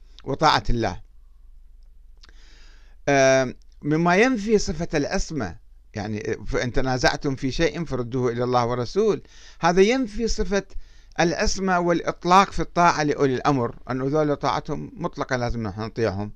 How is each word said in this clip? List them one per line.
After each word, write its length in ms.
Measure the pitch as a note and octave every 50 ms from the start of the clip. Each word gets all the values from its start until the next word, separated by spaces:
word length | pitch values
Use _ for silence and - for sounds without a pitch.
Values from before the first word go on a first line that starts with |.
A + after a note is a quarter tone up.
| - - - - -
وطاعة 400 | - C3+ - D#3 D3+ C3+ C3 - -
الله. 320 | B2 A#2 A2 G2 E2+ - - - - - - - - - - - - - - - - - - - - - - - - - - - - - - - - - - - - - - - - - - C#3+
آم، 460 | C#3+ C#3 C3+ C3+ C3+ C3 C3 B2 - - - - - -
مما 340 | - D3 D3+ D#3+ E3+ F3 F3+
ينفي 420 | F#3+ A#3 C4 C4 G#3 G3 A3 A3
صفة 300 | G3 - - F3 D3 E3+ - -
العصمة، 600 | D3 C#3 - - F#3+ - - D#3+ C#3 A2 E2+ E2 - - - - - - - -
يعني، 440 | G#2+ G2 A2 G#2+ G#2 - - A2 - G2
"فإن 240 | - - - - -
تنازعتم 640 | - C#3 - C3 B2+ B2 B2+ - - - - C#3+ C3+
في 160 | - - C3
شيء 340 | - - E3 D#3 - E3 E3
فردوه 460 | - C3+ B2 A#2+ A#2 B2 B2+ B2+ B2
إلى 120 | A#2 A#2+ B2
الله 220 | B2 B2 B2 A#2+
والرسول"، 560 | A#2 B2 B2 A#2+ A2 - F#3+ A3+ G#3+ E3 C3 - - - - - - - -
هذا 220 | - E3+ F3 F#3
ينفي 460 | G3 G#3+ B3+ C4+ C4 G#3 G#3 A3 A3+
صفة 360 | G#3+ - - F3+ F3 G3+ G3 G3 - - - - - - - - - - -
العصمة 600 | E3 E3+ - - G#3 G#3 - F#3+ F#3+ F#3+ F3+ F3
والإطلاق 720 | F3 F3 F3 D#3+ - - D#3+ - - F3 F3+ G3 G3 -
في 80 | - F3
الطاعة 440 | D#3+ - - E3+ F3 F3 - D3+ D3+
لأولي 320 | D3 - - C#3 C3+ B2+
الأمر، 400 | A#2 - C#3+ C#3+ C3 A#2 A2 - - - -
أنه 160 | B2 C3 C3
ذولا 280 | C#3 D3 D#3 D3+ D3 C#3+
طاعتهم 560 | - - C3+ G2+ D3 - - D3+ - D3 - -
مطلقة 400 | - - E3+ - D3 C3+ - C3+
لازم 280 | B2 A#2+ A#2 A#2 A#2 A2+
نحن 180 | G2+ F#2 A2
نطيعهم، 500 | A2 A2 - B2 A2+ G#2 F#2 G2 G#2+ G#2+ -